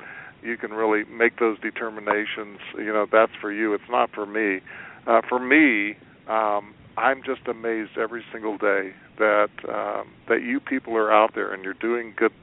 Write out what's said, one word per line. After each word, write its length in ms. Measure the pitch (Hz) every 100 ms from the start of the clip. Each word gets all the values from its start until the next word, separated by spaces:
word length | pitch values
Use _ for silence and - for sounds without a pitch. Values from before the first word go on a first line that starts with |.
| - - - -
you 160 | 117 117
can 140 | 110
really 320 | 110 110 107 107
make 280 | 117 117 -
those 200 | 117 104
determinations, 1000 | 110 - 117 107 104 104 107 - 104 98 - -
you 160 | 107
know, 140 | 107 101
that's 220 | 110 110 -
for 100 | 104
you. 220 | 101 110
It's 160 | 101 -
not 220 | 123 117
for 120 | - 101
me. 340 | 104 107 92 - - - - -
Uh, 160 | 113 -
for 120 | 123
me, 560 | 127 147 151 110 104 104 - - -
um, 460 | 110 110 104 104 - - -
I'm 240 | 120 135
just 240 | - 127 -
amazed 480 | 113 117 113 101 -
every 240 | 110 117 107
single 240 | 113 107 101
day 360 | 107 98 95 - - -
that, 300 | 107 104 104 - -
um, 400 | 107 104 107 113 113 -
that 140 | 117
you 180 | 120 139
people 340 | - 131 - 113
are 140 | 107
out 220 | 107 110
there 180 | 110 98
and 120 | 98
you're 100 | 95
doing 380 | 92 113 120 113 98
good 160 | 113 -